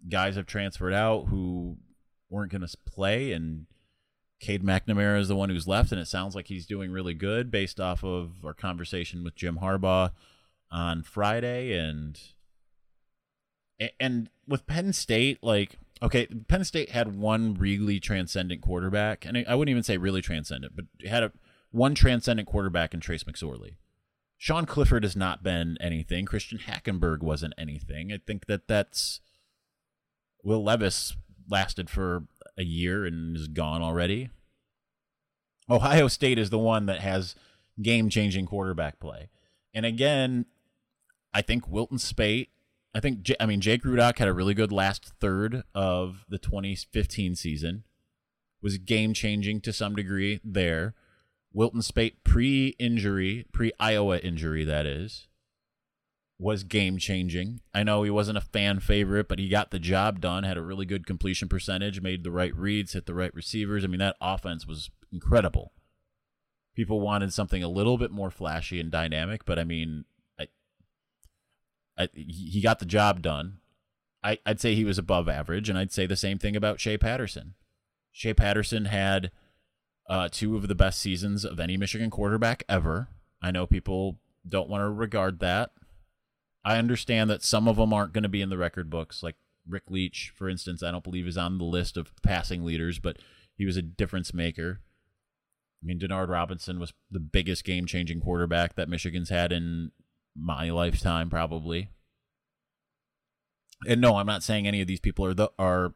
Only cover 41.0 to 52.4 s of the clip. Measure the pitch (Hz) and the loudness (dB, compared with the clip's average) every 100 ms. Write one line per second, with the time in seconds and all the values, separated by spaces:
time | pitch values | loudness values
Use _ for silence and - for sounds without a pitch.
41 | _ _ _ 101 - 120 - 101 117 127 | _ _ _ -2 0 0 -2 -4 -2 -4
42 | - - 107 110 131 _ _ _ _ 107 | -4 0 2 2 -2 _ _ _ _ -2
43 | 143 117 90 131 113 101 95 120 - 123 | 0 0 0 2 2 2 4 2 4 6
44 | 120 117 107 90 95 101 107 101 95 98 | 6 6 2 4 2 2 2 2 2 0
45 | - - 104 95 107 123 - 98 95 90 | -8 -4 0 2 0 -2 -6 -2 0 0
46 | 92 95 - 98 - 101 98 95 - 110 | -2 -6 -10 -6 -4 -2 -4 -6 -4 -2
47 | 101 - 95 87 85 76 82 98 - _ | -2 -2 -2 -2 -4 -4 -4 -6 -12 _
48 | _ _ _ _ _ _ 104 98 92 110 | _ _ _ _ _ _ -4 -4 0 2
49 | 110 107 110 104 101 107 113 104 104 104 | 2 0 0 0 0 -2 -4 -4 -4 -4
50 | 95 98 98 104 110 95 87 80 95 - | -2 -2 -2 -2 -4 0 2 2 -2 -6
51 | _ _ _ _ _ 104 113 113 107 - | _ _ _ _ _ 0 2 0 -2 0
52 | 113 - - 120 | 0 2 6 6